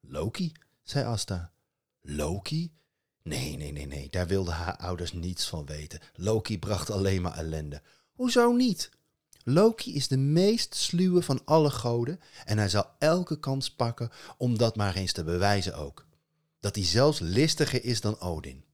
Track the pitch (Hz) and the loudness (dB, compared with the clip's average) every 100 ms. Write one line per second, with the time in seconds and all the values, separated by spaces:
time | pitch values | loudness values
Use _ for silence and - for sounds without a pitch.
0 | - 143 87 - 180 - _ _ - 139 | -10 -4 -4 -4 -6 -6 _ _ -6 -4
1 | 131 113 - 92 87 _ _ _ _ _ | -2 -4 -4 -6 -8 _ _ _ _ _
2 | 73 73 76 92 - 151 170 _ _ _ | -10 -6 -4 -4 -4 -4 -6 _ _ _
3 | _ _ - 127 127 76 76 73 71 73 | _ _ -8 -6 -6 -8 -8 -8 -8 -10
4 | 71 90 87 98 90 85 87 - 87 90 | -6 -4 0 0 0 -4 -6 -6 -8 -6
5 | 85 90 85 90 - 82 71 76 76 82 | -6 -6 -6 -6 -6 -6 -8 -10 -12 -14
6 | - - 92 110 - 104 98 101 - 104 | -18 -6 0 0 0 -6 -2 -4 -2 0
7 | 98 95 87 - 80 78 76 73 _ _ | 2 2 0 -4 -6 -4 -6 -10 _ _
8 | _ _ 254 247 240 240 254 180 - _ | _ _ 0 4 4 4 2 0 -6 _
9 | _ _ _ _ - 143 214 220 - 143 | _ _ _ _ 2 6 6 4 -6 -4
10 | 131 135 139 156 196 226 - - - 170 | 0 2 4 4 4 4 -2 -4 -2 2
11 | 185 180 175 135 - 160 151 135 117 120 | 4 4 2 -2 4 6 6 2 0 0
12 | 120 180 - - - 107 104 98 - _ | -2 -6 -12 -20 -2 2 4 2 0 _
13 | 151 170 175 151 - 135 131 _ 117 117 | 2 2 0 -6 -4 -4 -4 _ -4 -2
14 | 117 - - - 127 113 117 107 101 95 | -8 -10 -20 -4 -2 2 2 2 0 0
15 | 95 - 80 87 101 101 92 - 73 - | 0 -2 0 2 4 2 0 -6 -12 -12
16 | _ _ _ _ _ _ 101 104 90 92 | _ _ _ _ _ _ -6 -2 0 4
17 | 143 147 85 95 160 - 147 127 117 113 | 4 2 0 2 2 2 0 0 -2 -2
18 | 107 107 90 80 78 65 - | -2 -2 -4 -6 -8 -16 -20